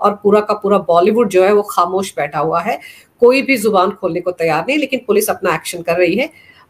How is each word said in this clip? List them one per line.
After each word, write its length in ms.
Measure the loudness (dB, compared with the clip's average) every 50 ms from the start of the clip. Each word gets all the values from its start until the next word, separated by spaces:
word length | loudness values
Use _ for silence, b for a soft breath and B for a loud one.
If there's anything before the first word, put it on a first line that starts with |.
और 180 | -2 -2 -2 0 0
पूरा 160 | 2 2 2
का 140 | 2 0 -2
पूरा 240 | -2 0 0 0
बॉलीवुड 520 | 0 2 2 2 4 4 4 2 2 0 2
जो 140 | 2 2 4
है, 100 | 4 4
वो 80 | 2
खामोश 520 | 0 0 -2 -2 0 0 -2 -4 -4 -6 -6
बैठा 220 | -6 -6 -4 -4 -4
हुआ 220 | -2 -2 -2 -2
है, 180 | -2 -4 -6 B B B B B B B _ _
कोई 220 | 4 4 4 4
भी 160 | 2 0 -2
जुबान 340 | 0 0 0 2 2 2 0
खोलने 300 | -2 -4 -6 -6 -6 -4
को 100 | -6 -6
तैयार 340 | -4 -2 -2 -2 -2 -2 -2
नहीं, 100 | -2 -2
लेकिन 240 | -2 -2 -4 -6 -6 -2
पुलिस 220 | -2 0 0 0 -2
अपना 260 | -4 -4 -2 -2 -2
action 260 | -4 -6 -10 -12 -8
कर 160 | -6 -4 -2
रही 180 | 0 0 0 0
है। 140 | -2 -4 -6 b b b b b b b